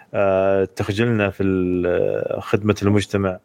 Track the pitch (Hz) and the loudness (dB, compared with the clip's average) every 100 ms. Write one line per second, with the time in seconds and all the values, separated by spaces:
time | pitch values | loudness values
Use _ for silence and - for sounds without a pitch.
0 | - 107 98 95 98 98 95 - 107 101 | -8 -2 2 2 2 2 0 -4 -4 -2
1 | 120 110 101 - 98 95 90 90 87 90 | 0 0 -2 0 0 0 0 0 0 0
2 | 50 52 - - - 107 107 101 101 104 | 0 -2 -4 -6 -2 0 0 0 2 2
3 | 92 101 98 90 | 0 -2 -2 -4